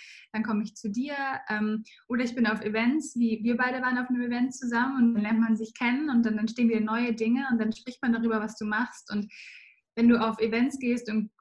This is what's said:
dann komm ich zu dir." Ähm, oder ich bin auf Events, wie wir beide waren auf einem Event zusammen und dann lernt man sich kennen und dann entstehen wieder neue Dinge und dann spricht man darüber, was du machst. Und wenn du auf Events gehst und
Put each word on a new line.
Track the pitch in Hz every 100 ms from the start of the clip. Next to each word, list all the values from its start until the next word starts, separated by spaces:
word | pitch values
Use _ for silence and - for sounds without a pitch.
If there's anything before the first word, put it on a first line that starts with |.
| - - -
dann | 220
komm | 220 208
ich | 214
zu | - 214
dir." | 226 285 285 269 262 -
Ähm, | 214 214 214 - - -
oder | 240
ich | 240
bin | 247 214
auf | 214
Events, | 214 220 240 311 - 240
wie | 233 214
wir | 226 240
beide | 254 254
waren | 254 247
auf | 247
einem | 247
Event | 240 240 262 -
zusammen | 240 233 269 269
und | 233
dann | 214
lernt | 208 226
man | 226 220
sich | 220
kennen | - 240 262 302
und | 233 226
dann | 214
entstehen | 220 - 226
wieder | 220
neue | 214 226 240
Dinge | 226 220 247 277
und | 226
dann | 214
spricht | - - -
man | 254
darüber, | 226 233 220
was | 214 -
du |
machst. | 214 214 240 - -
Und | 208 208 - - - - _ _ 226
wenn | 233
du | 240
auf | 220 220
Events | 220 226 269 -
gehst | 247 240 214
und | 214 208 _